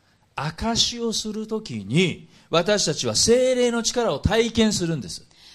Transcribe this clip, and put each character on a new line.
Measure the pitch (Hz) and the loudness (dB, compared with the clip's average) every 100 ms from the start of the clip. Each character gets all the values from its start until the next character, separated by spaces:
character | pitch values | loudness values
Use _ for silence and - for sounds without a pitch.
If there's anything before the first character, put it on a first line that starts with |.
| _ _ _ | _ _ _
証 | - 147 165 220 233 | -8 -6 -4 -2 0
し | - 240 | 0 -2
を | 233 | -4
す | 214 220 | -4 -6
る | 208 220 | -8 -6
と | 220 | -6
き | 220 113 98 | -6 -8 -2
に、 | 147 185 - - - - | 2 2 -2 -12 -20 -2
私 | 160 175 208 - | 0 2 2 0
た | |
ち | 147 120 | -2 -2
は | |
聖 | 107 - 247 254 | 0 4 4 4
霊 | 247 247 | 2 2
の | 233 | 0
力 | 226 247 226 | -2 0 0
を | 147 | 0
体 | - 220 233 | 2 2 2
験 | 226 220 | 2 2
す | 208 170 | 2 -2
る | 156 | -2
ん | |
で | 92 | -6
す。 | - - _ - | -14 -18 _ -20